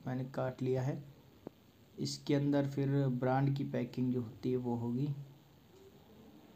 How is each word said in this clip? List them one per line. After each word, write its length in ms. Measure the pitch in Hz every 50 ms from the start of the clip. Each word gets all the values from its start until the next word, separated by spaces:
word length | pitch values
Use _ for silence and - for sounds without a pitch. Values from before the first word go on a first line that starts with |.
| -
मैंने 160 | 139 127 127 131
काट 360 | 135 - 143 131 127 123 -
लिया 200 | 131 131 127 131
है। 220 | 127 139 160 - - - - - - - - - - - - - - - - - - - - -
इसके 360 | 139 135 - - - - 143
अंदर 320 | 143 143 143 143 143 139
फिर 400 | 139 - 143 139 139 139 139 139
ब्रांड 500 | 131 123 123 127 127 131 135 139 139 139
की 60 | 139 -
पैकिंग 500 | - - 123 123 - - 127 127 127 123
जो 80 | 127
होती 300 | 113 110 - - - 127
है 60 | 127
वो 180 | 127 123 120 120
होगी। 320 | 120 120 120 120 131 147 151 143 - - - - - - - - - - - - - - - - - - - - - - - - - - - -